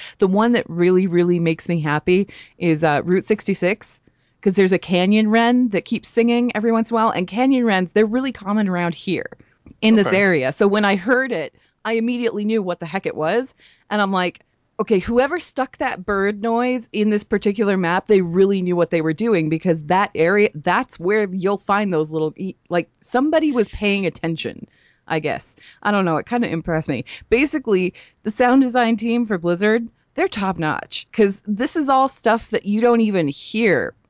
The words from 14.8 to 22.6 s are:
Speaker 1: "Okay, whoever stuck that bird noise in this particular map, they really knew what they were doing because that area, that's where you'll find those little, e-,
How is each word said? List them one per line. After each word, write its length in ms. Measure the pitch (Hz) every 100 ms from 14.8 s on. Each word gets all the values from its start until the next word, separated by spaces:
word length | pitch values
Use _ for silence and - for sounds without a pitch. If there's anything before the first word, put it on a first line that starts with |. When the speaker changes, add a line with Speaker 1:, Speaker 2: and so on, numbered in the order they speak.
Speaker 1:
"Okay, 180 | 208 202
whoever 400 | - 240 269 339
stuck 380 | - - 262 -
that 300 | 269 202 185
bird 340 | 196 196 208
noise 480 | 226 233 247 254 226
in 160 | - 214
this 120 | 208
particular 540 | - 196 208 202 202 196
map, 300 | 170 185 -
they 160 | 202
really 400 | 175 170 196 196
knew 120 | 180
what 140 | 175 165
they 120 | 170
were 100 | 160
doing 380 | 156 226 196 156
because 320 | 160 185 165
that 260 | 147 185 202
area, 340 | - 165 208 208
that's 440 | 151 175 190 262 -
where 300 | 170 214 202
you'll 260 | 190 185 202
find 340 | - 202 208
those 180 | 165 156
little, 220 | 156 156 -
e-, 160 | 190 -